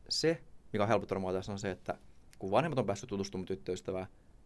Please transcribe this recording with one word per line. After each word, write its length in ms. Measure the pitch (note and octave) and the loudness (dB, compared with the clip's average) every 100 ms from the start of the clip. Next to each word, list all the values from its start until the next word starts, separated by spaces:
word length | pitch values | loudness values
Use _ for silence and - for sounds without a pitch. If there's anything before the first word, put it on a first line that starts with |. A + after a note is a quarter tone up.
| - | -4
se, 340 | - D#3 E3 - - - | 2 2 2 -4 -18 -4
mikä 100 | G#2 | 2
on 60 | G#2 | 4
helpottanut 320 | G#2 G2 F#2+ | 4 4 0
mua 120 | F#2+ | 0
tässä, 180 | F#2 G2 | 0 -2
on 80 | G2 | -4
se, 120 | G2+ | -4
että 260 | F2+ - - - - - - | -4 -4 -6 -6 -20 -20 -8
kun 120 | F#2+ | 2
vanhemmat 280 | G#2 D#3+ C3+ | 4 4 2
on 60 | G2+ | 0
päässyt 240 | G2+ - | 0 -2
tutustumaan 360 | G2+ G2 F#2+ F2+ | -4 -2 -4 -4
tyttöystävään, 640 | F#2+ - F2+ - F#2 F#2+ - - - | -4 -4 -6 -4 -4 -6 -12 -20 -20